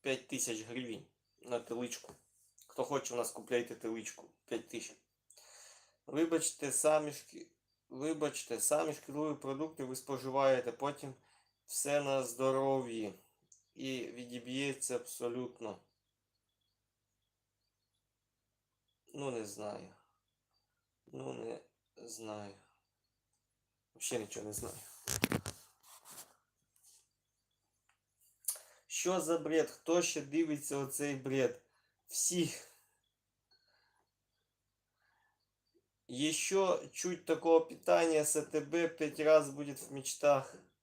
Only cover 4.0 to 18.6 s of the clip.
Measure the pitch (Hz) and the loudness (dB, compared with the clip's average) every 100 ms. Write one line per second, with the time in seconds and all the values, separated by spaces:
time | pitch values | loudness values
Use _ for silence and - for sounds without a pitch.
4 | 110 - - _ - 117 - 113 - - | -8 -14 -20 _ -6 -6 -6 -10 -10 -16
5 | _ _ _ - - - - - _ _ | _ _ _ -20 -20 -20 -20 -20 _ _
6 | - 139 165 165 - - 143 - 156 156 | -6 0 2 2 0 -2 -4 2 4 4
7 | 151 147 - - - _ _ _ - 131 | 2 -6 -14 -18 -18 _ _ _ -14 -6
8 | 151 156 147 - - 120 - 147 160 147 | -4 0 -2 -2 -6 -2 2 2 0 -6
9 | - 143 156 135 135 135 156 160 131 127 | -8 -4 -4 -4 -6 -4 -6 -6 -6 -6
10 | - 135 131 135 135 131 123 - 139 143 | -6 -4 0 4 6 6 2 -2 -4 -4
11 | 139 127 _ _ _ _ - - 143 147 | -10 -14 _ _ _ _ -8 -4 2 2
12 | 139 135 123 117 131 131 135 135 120 113 | 4 2 0 0 2 4 4 2 0 -4
13 | 104 92 _ _ _ - _ - 135 131 | -6 -8 _ _ _ -20 _ -10 -6 -4
14 | - 120 120 123 120 131 139 135 - 123 | -6 -10 -10 -10 -6 -2 -2 -2 -2 -4
15 | 120 - 120 120 123 - 110 92 _ _ | -6 -6 -4 -4 -6 -8 -10 -10 _ _
16 | _ _ _ _ _ _ _ _ _ _ | _ _ _ _ _ _ _ _ _ _
17 | _ _ _ _ _ _ _ _ _ _ | _ _ _ _ _ _ _ _ _ _
18 | _ _ _ _ _ _ | _ _ _ _ _ _